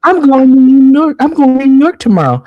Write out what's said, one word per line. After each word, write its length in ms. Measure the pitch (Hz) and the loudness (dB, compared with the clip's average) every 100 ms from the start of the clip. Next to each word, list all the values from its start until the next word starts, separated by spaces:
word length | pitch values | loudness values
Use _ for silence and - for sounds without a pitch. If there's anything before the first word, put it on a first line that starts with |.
I'm 220 | 277 370 285 | -6 -4 -2
going 220 | 262 262 | 0 2
to 100 | 262 | 2
New 400 | 262 269 269 269 | 2 2 2 2
York. 180 | 311 285 | 0 -4
I'm 140 | 285 | -6
going 260 | 320 269 262 | -2 0 0
to 60 | |
New 180 | 277 269 | 0 0
York 140 | 302 349 | 0 -2
tomorrow. 440 | 233 190 143 123 | -4 -2 -2 -4